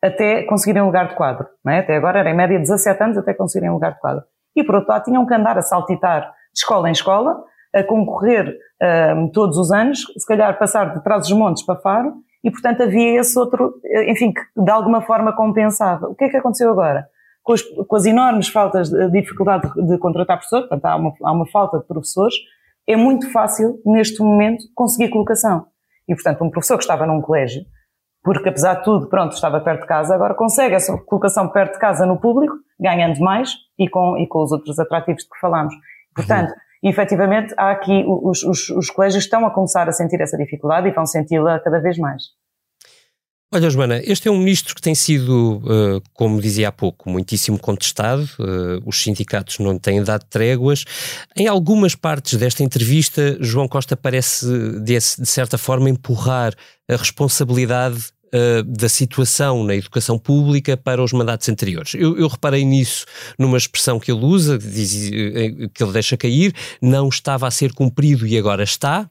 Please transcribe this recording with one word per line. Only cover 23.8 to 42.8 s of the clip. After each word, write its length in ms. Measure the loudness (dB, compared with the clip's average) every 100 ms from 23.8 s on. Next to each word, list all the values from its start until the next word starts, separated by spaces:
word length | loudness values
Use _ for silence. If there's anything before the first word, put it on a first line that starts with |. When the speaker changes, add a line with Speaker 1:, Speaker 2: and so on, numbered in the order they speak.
Speaker 1:
neste 380 | 2 2 2 2
momento 420 | 2 4 4 0 -6
conseguir 340 | -4 -2 0 0
colocação. 580 | 0 0 0 2 0 -4 _ _ _ -6
E 60 |
portanto 300 | -2 -2 0
um 60 | -2
professor 280 | -2 0 -2
que 60 |
estava 200 | 0 -2 0
num 140 | -2
colégio, 420 | 0 0 0 -4 -14 _ _ _ _ _
porque 260 | -2 0 0
apesar 260 | 0 0
de 100 | 0
tudo, 240 | 2 0 2
pronto, 240 | -2 -2
estava 280 | -2 -2 0
perto 220 | -2 -4
de 40 | -2
casa, 280 | -2 2
agora 200 | 2 0
consegue 400 | 0 0 2 2
essa 220 | 2 0 -6 -4
colocação 420 | 0 0 0 0
perto 260 | 0 0
de 40 | 0
casa 260 | 0 2
no 140 | 0 2
público, 360 | 2 2 0 -2 _ _
ganhando 420 | -2 2 0 2
mais 320 | 0 0 -2 -8 _ _
e 100 | 0
com, 300 | 2 0 0
e 80 | -2
com 160 | 0
os 100 | 0
outros 260 | -2 -4 -4
atrativos 440 | -2 -2 -2 -6
de 60 | -6
que 80 | -6
falámos. 340 | -2 0 -2 -8 _ -20 _
Portanto, 380 | -8 -2 0 0 -6 _ _
Speaker 2:
Uhum. 80 | 0
Speaker 1:
efetivamente, 640 | 0 0 2 2 2 -2 -2
há 140 | 0
aqui, 340 | 0 2 2 2
o-, 220 | 0 0
os, 140 | -2
os, 280 | -2 -2 -2
os 200 | -4 -4
colégios 340 | 0 0 0
estão 220 | 0 0 0
a 40 |
começar 380 | 0 0 0 0
a 40 |
sentir 280 | -2 -2 -2
essa 160 | -2 -4
dificuldade 520 | -6 -6 -2 0 0
e 40 |
vão 140 | 0 -2
senti-la 520 | -2 0 2 2 0
cada 220 | 0 0
vez 160 | 0 -2
mais. 240 | -4 -6 -14 _ _ _ _ _